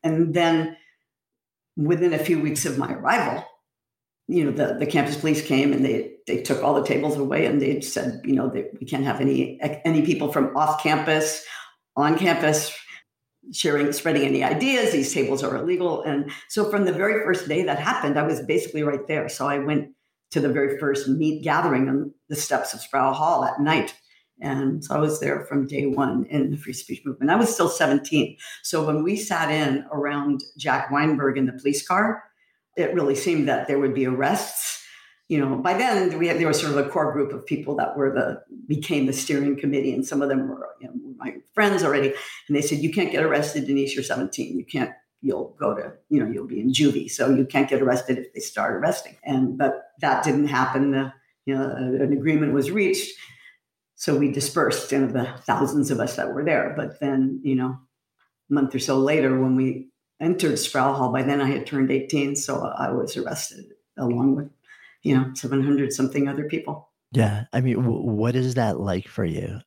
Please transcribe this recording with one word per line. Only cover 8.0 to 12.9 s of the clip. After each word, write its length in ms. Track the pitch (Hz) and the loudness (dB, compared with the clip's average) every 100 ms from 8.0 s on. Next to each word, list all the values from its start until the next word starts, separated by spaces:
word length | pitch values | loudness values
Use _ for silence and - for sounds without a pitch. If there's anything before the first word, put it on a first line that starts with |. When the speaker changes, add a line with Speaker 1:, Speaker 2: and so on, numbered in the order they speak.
| - - | -4 -6
Speaker 1:
you 100 | - | 0
know, 140 | 135 131 | 0 0
that 220 | - - - | -4 -8 -10
we 80 | - | -6
can't 160 | 135 | -2
have 180 | 139 135 | -2 0
any, 380 | 135 131 135 - 147 151 | 2 2 0 -2 -6 -2
any 180 | 160 160 | 2 2
people 280 | 156 147 147 | 4 2 0
from 240 | 156 131 135 | 0 0 2
off 240 | 151 - | 2 2
campus, 640 | 156 151 151 156 156 - - - - _ _ - | 0 0 2 2 2 -4 -10 -16 -18 _ _ 0
on 200 | 147 160 | 2 4
campus, 560 | 185 165 156 151 - - - | 2 2 2 0 -2 -10 -16